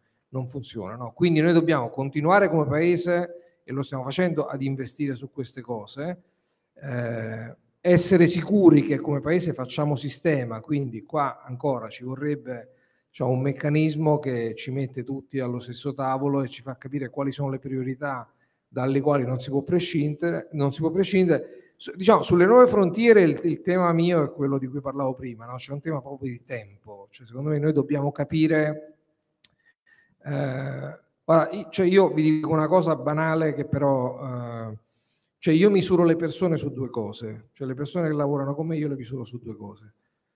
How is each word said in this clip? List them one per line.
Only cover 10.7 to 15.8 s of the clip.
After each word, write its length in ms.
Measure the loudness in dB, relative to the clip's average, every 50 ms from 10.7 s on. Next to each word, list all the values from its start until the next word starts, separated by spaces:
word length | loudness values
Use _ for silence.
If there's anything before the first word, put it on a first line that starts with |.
| -4 -2 -2 -4 -8 -10 -12
qua 380 | -6 -2 -2 -2 -2 -4 -8 -12
ancora 440 | -14 -12 -6 -4 -2 -2 -2 -6 -10
ci 140 | -12 -12 -10
vorrebbe, 680 | -10 -8 -6 -4 -4 -4 -4 -6 -10 -12 -12 -12 -18 _ _ _ _ _ _ _ _
diciamo, 240 | _ -4 -2 0
un 100 | 0 0
meccanismo 800 | 0 -2 -4 -2 -2 0 2 2 2 2 0 0 2 2 2 2
che 340 | 0 -4 -4 -4 -4 -6 -8
ci 160 | -8 -10 -8
mette 320 | -6 -6 -6 -6 -8 -10 -10
tutti 360 | -8 -10 -12 -12 _ -8 -6
allo 200 | -6 -4 -6 -8
stesso 340 | -10 -12 -14 -10